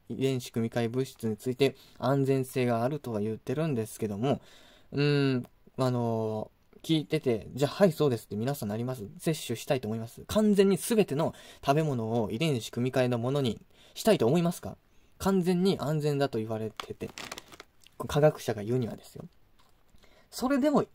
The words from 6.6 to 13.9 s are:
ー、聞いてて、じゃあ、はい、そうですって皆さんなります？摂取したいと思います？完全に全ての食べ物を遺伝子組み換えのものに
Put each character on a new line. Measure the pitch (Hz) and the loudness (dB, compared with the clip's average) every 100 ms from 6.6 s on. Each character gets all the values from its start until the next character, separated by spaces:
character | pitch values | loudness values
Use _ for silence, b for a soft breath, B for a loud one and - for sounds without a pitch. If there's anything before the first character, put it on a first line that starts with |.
| _ - | _ -10
ー、 | - | -2
聞 | 160 | 0
い | 143 | 0
て | 156 | -2
て、 | 131 113 - 123 | 0 -2 -4 -2
じ | 139 | -2
ゃ | |
あ、 | |
は | - 196 | 4 4
い、 | |
そ | 156 147 | 4 2
う | |
で | 117 | 0
す | |
っ | - | -4
て | - | -4
皆 | 233 240 | -4 -4
さ | 208 | -4
ん | |
な | 214 | -4
り | 240 | -4
ま | 220 | -6
す？ | 196 170 | -10 -6
摂 | - 156 - | -4 -4 -4
取 | 117 | -6
し | - | -2
た | 135 | -2
い | |
と | 107 | -2
思 | 110 | -6
い | |
ま | 110 | -8
す？ | - - | -12 -4
完 | 208 214 | 2 4
全 | 202 196 | 6 4
に | 190 | 2
全 | - 220 | 2 2
て | 190 | 2
の | 139 151 B B B | 2 -2 B B B
食 | - 143 | 0 2
べ | |
物 | 156 127 110 117 | 2 0 0 0
を | 104 | 0
遺 | 110 | 0
伝 | 160 127 | 0 0
子 | - | -4
組 | - 127 | -4 0
み | |
換 | 131 | 2
え | 123 | 2
の | 120 | 0
も | 123 | 0
の | 143 | 0
に | 127 98 - b b | -2 -4 -10 b b